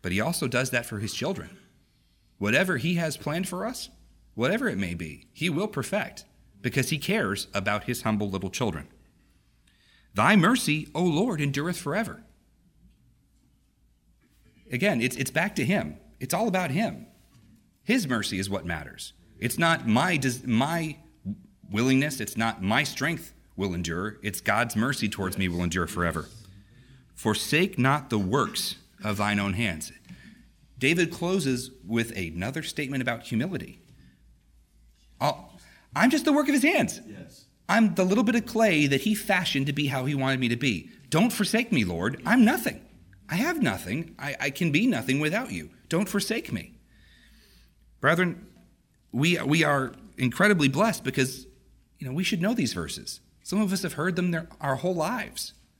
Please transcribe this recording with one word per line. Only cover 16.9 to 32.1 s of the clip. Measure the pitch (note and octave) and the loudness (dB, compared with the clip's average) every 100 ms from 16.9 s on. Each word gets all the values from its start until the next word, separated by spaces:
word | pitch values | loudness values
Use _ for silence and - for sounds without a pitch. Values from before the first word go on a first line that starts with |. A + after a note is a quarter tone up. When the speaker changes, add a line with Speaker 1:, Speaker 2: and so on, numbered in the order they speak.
| - - _ _ _ - - _ _ | -4 -16 _ _ _ -20 -20 _ _
Speaker 1:
His | - B3+ E3 | 0 0 2
mercy | A#2+ G2+ F#2+ | -2 -2 -2
is | G2 | -2
what | G2 E2+ | -4 -4
matters. | D#2+ C#2+ - - - - - | -6 -8 -14 -16 -18 -20 -6
It's | A#2 - | -4 0
not | E3 E3 A#2 | 2 2 4
my | A2 F3+ E3+ | 4 4 2
des-, | C3 B2 B2 | 0 -2 0
my | A2+ C#3 E3+ D#3 D3 - _ F#2 G#2 - _ - | 2 2 0 -4 -8 -18 _ -10 -10 -14 _ -6
willingness. | G2+ B2+ C3 D3 - | 0 4 4 2 -4
It's | G#2+ - | -6 -2
not | A2+ - | -2 0
my | F#2+ A#2+ | 0 2
strength | D3 - C#3+ E3 - - _ - | 0 -2 -4 -4 -8 -20 _ -4
will | F#2+ | -2
endure. | F2 E2 E2 G#2 G#2 | -2 -2 -4 -4 -6
It's | G#2 G2 | -6 -4
God's | - G#2 A#2+ A2 | 0 2 2 0
mercy | B2 C#3 A2 | 0 0 -2
towards | - F#2 F#2 | -2 -4 0
me | F#2 | -2
will | E2+ | 0
endure | F2 F2 E2 | 0 0 -2
forever. | F2 F2 E2 D#2 - - - - - - - - - | 0 -2 -2 -8 -16 -20 -20 -20 -20 -20 -20 -20 -4
"Forsake | - G#2+ - D3+ F3+ - | 0 0 2 2 2 2
not | B2+ D3 C#3 | 2 2 0
the | A2 | -2
works | F#2 B2+ A#2 - - - - _ | 2 2 0 -2 -6 -8 -16 _
of | G#2+ G2+ | -6 -2
thine | G#2 G#2 | 0 0
own | G2+ | 0
hands." | F#2+ A2+ E2 - - - - - - - _ _ - | 0 -2 -4 -10 -16 -20 -20 -20 -20 -20 _ _ 0
David | C3 E3+ E3 | 2 4 0
closes | - E3+ F#3+ C#3 B2 - - | 0 -2 0 0 -2 -4 -16
with | E2+ A2+ A2+ | -4 -2 -2